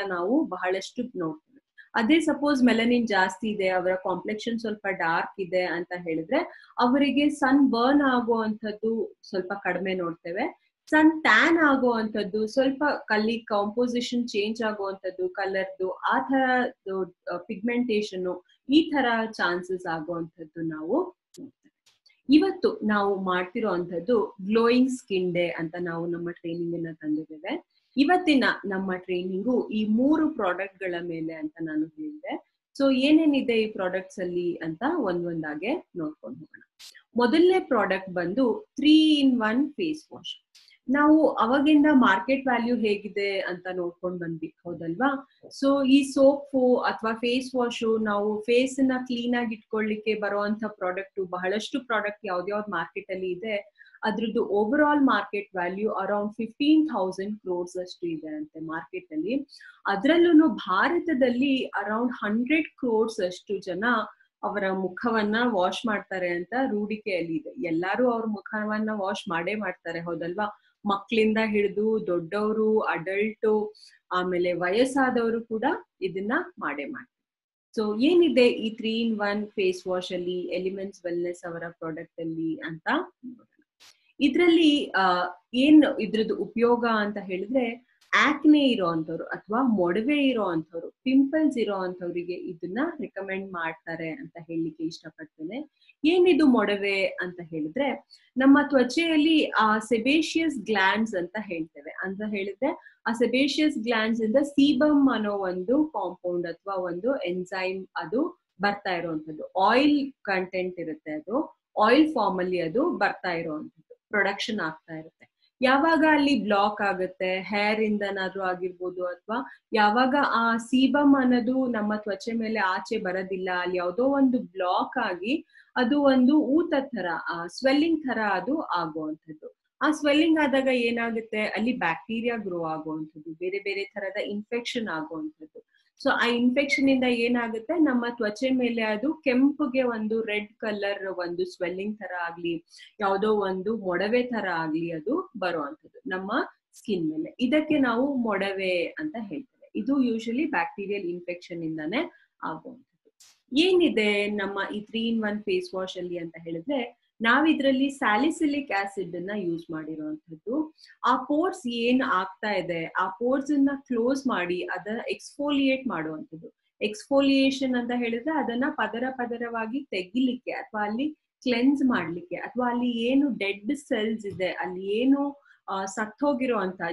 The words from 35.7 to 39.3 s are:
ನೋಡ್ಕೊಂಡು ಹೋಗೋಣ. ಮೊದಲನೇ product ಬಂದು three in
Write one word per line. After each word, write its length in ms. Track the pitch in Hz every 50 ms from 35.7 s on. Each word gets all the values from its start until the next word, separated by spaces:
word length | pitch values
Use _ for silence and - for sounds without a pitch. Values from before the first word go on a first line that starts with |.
| 302 370 - _ -
ನೋಡ್ಕೊಂಡು 420 | - 156 - 311 _ - - 262 -
ಹೋಗೋಣ. 240 | - - _ - _ _ _ _ - - - - _ _ -
ಮೊದಲನೇ 440 | 226 240 233 294 330 349 370 370 370
product 500 | - - 277 220 196 190 190 190 190 190
ಬಂದು 560 | 175 180 175 170 196 254 269 233 208 - - _ _ -
three 440 | 247 302 311 311 311 311 302 294 277
in 160 | 269